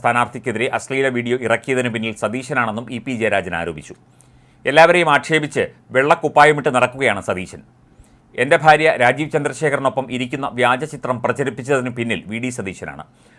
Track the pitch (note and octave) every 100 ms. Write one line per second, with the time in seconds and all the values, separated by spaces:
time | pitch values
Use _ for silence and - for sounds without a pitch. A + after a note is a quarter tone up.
0 | B2 A#2+ A#2 C3 B2 A2 B2 A#2 - C3+
1 | C3+ B2 A#2+ B2+ A2+ A2+ - B2+ A#2+ A2
2 | A2+ G#2+ G#2+ B2 B2+ C#3+ A2+ G#2 A#2 A#2+
3 | A2+ A#2 A2 G2+ F2+ E2+ E2+ D#2 - -
4 | _ _ _ _ _ _ B2+ C#3+ E3 F3
5 | E3 C#3+ B2 D#3 D3 C3+ F2+ - _ B2
6 | C#3+ E3 D3+ - D3+ D3 C#3+ B2+ B2 C3
7 | C3+ G2+ - F#2 F#2 D#2 - _ _ _
8 | _ _ _ - C3 D#3+ D#3 D3+ D#3 A#2+
9 | A#2+ C3+ D3+ D3+ C#3+ B2+ D#3 C3+ C3+ C3
10 | C3 B2+ B2+ C3+ C#3 A#2 B2 B2+ D3+ C#3+
11 | B2+ B2+ B2 A#2+ D3 A#2 B2 C#3 B2+ B2
12 | A#2 F#2+ E2 A2 B2+ B2 G2 F2 D#2+ C#2+
13 | D2+ _ _